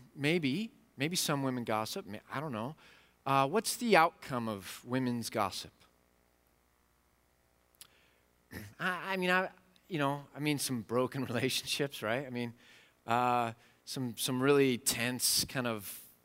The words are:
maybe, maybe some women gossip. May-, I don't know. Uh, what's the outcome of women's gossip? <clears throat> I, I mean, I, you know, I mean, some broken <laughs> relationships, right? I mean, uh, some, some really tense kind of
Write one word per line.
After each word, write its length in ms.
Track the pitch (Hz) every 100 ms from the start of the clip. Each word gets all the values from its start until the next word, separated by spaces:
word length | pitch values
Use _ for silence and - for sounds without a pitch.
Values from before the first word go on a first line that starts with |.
| 123 156
maybe, 540 | 139 175 143 151 226 - _ -
maybe 200 | 147 180
some 260 | - 143
women 220 | 135 123
gossip. 420 | 117 110 110 196 196
May-, 160 | 104 -
I 80 | 127
don't 120 | 156
know. 220 | 110 120 165 - - _ _ -
Uh, 200 | 135 135
what's 300 | 202 - -
the 220 | 240 180
outcome 500 | 165 - - 127 113
of 320 | 101 - - 120
women's 420 | 127 127 120 113
gossip? 440 | 113 98 - - - _ _ _ _ _ _ _ _ _ _ _ _ _ _ _ _ _ _ _ _ - _ _ _ _ _ _
<clears throat> 40 | - 104 -
I, 320 | 180 180 165
I 40 | 190
mean, 120 | 180
I, 200 | 185 190 - _ _ -
you 100 | 170
know, 240 | 139 143 139
I 40 | 131
mean, 180 | 151 143
some 220 | - 123
broken 440 | 104 120 127 139
<laughs> 20 | 127
relationships, 760 | 120 127 - - - 139 -
right? 240 | 110 123 139
I 40 |
mean, 240 | 120 120 117 - - - _ -
uh, 460 | 120 123 123 113 113 - _
some, 300 | - 143 127 107
some 260 | - 127
really 360 | 135 143 135 117
tense 680 | - 113 120 123 - - -
kind 200 | 139 120
of 340 | 110 95 - - -